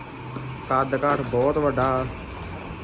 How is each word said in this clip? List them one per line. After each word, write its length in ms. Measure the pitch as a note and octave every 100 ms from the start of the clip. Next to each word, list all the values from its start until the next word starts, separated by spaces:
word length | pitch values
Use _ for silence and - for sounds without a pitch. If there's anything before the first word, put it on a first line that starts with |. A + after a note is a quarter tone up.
| - - - - - - -
ਕੱਦ 260 | C3 C3+
ਕਾਠ 260 | C3+ C#3+ C#3+
ਬਹੁਤ 360 | B2 B2 C3+ D3+
ਵੱਡਾ, 480 | C#3+ B2+ C3 C3 C3 - - - - - - -